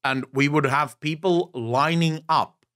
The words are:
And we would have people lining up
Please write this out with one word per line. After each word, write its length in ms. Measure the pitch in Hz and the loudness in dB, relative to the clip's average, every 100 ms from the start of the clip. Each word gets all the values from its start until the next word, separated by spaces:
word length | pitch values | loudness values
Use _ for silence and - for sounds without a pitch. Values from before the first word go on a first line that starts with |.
And 220 | 139 131 131 | -2 -4 -4
we 140 | 135 143 | -2 2
would 180 | 151 139 | 2 2
have 340 | 139 147 - | 0 -2 -6
people 520 | 151 156 185 175 180 | -8 -4 0 0 -2
lining 680 | 131 113 123 151 165 165 156 160 | -8 -2 0 2 2 0 -2 0
up 360 | 156 95 _ _ | 0 0 _ _